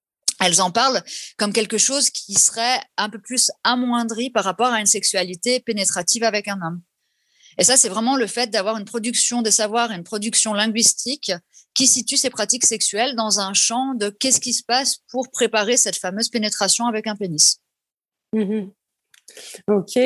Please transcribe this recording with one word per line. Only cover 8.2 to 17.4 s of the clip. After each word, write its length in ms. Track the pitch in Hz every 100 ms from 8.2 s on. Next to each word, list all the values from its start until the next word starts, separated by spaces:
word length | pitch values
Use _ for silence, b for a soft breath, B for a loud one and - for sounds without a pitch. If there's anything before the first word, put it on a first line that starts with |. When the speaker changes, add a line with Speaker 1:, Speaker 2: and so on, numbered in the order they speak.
| 208
Speaker 1:
fait 220 | 233 247
d'avoir 300 | 208 190 220
une 80 | 196
production 560 | 240 226 240 - 240
des 80 | 220
savoirs 420 | 208 214 233 233
et 40 | 185
une 80 |
production 500 | 170 214 214 - 226
linguistique 800 | 208 220 214 226 - - 294 - 175 b b b
qui 120 | - 262
situe 300 | 254 - 277
ces 140 | 254
pratiques 360 | 247 208 247 -
sexuelles 480 | 220 - 202 262
dans 260 | 233 220 208
un 120 | 190
champ 400 | 196 - 233 269
de 140 | 247 208
qu'est-ce 320 | 202 262 -
qui 140 | 247
se 100 | 233
passe 360 | - 247 262 - _
pour 200 | 247 247
préparer 460 | - 226 220 202 254
cette 220 | 202 -
fameuse 320 | 185 180 -
pénétration 560 | 170 107 - 98 - 240
avec 200 | 214 214
un 100 | 208
pénis. 420 | 190 156